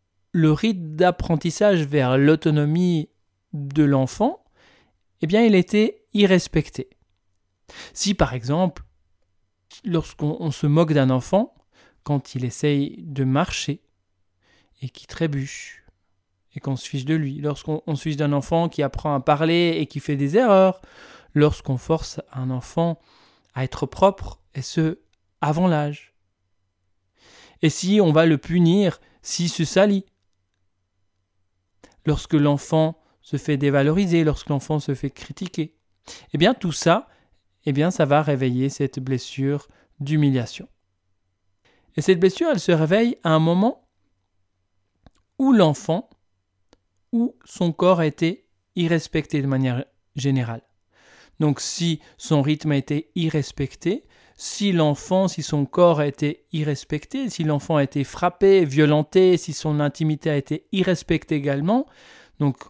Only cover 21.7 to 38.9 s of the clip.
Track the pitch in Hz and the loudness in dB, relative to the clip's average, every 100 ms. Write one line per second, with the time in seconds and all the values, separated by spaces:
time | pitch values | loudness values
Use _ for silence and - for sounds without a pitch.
21.7 | 127 - 160 - - - 131 127 127 - | -6 -2 -4 -4 -14 -14 -10 -6 -6 -6
22.7 | - 170 165 _ _ _ _ _ - 131 | -2 -2 -2 _ _ _ _ _ -6 -6
23.7 | - 139 - 196 196 - - _ - 127 | -4 -8 2 2 2 -12 -16 _ -12 -6
24.7 | - 160 165 _ _ _ _ 151 156 185 | -2 -2 -4 _ _ _ _ -4 0 2
25.7 | 156 147 143 _ _ _ _ _ _ _ | 0 -2 -8 _ _ _ _ _ _ _
26.7 | _ _ _ _ _ _ - - _ 160 | _ _ _ _ _ _ -20 -20 _ -2
27.7 | - 180 208 180 151 165 147 - 175 170 | 0 0 2 4 4 4 2 0 2 4
28.7 | 185 196 - _ _ - - 175 - 160 | 4 2 -2 _ _ -10 -4 -4 -2 0
29.7 | - 208 196 - _ _ _ _ _ _ | 4 4 2 -4 _ _ _ _ _ _
30.7 | _ _ _ _ _ _ _ _ _ _ | _ _ _ _ _ _ _ _ _ _
31.7 | _ - _ - 147 - 156 147 143 - | _ -20 _ -4 -4 0 2 2 0 0
32.7 | 156 156 170 _ _ _ 139 - 143 143 | 0 0 -2 _ _ _ -8 -4 0 2
33.7 | 139 139 165 196 170 156 147 - 143 - | 2 2 2 2 2 2 -2 -4 -6 -2
34.7 | 156 143 135 139 - - - 185 - 156 | -6 -4 -6 -6 -10 -18 -12 -10 -8 -8
35.7 | _ _ _ - - - 147 185 254 175 | _ _ _ -20 -20 -8 0 2 2 -4
36.7 | 147 - 180 - _ _ _ _ _ - | -2 2 0 0 _ _ _ _ _ -4
37.7 | 139 160 185 147 143 151 139 131 123 135 | 0 0 0 2 2 2 0 0 0 -2
38.7 | - 139 | -2 -6